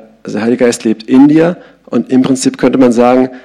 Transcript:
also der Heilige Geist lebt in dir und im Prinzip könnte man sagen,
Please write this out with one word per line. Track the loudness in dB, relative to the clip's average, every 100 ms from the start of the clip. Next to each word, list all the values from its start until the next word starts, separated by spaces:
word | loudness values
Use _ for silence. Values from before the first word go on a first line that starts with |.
| -16 _
also | -12 -6
der |
Heilige | -2 0
Geist | 0 -2
lebt | -4 -4 0
in | 4 4
dir | 4 0 -4 -14 _ _
und | -6 -2
im | -2
Prinzip | 0 -2 -4 -2
könnte | -2 2
man | 2
sagen, | 2 2 2 -2 -6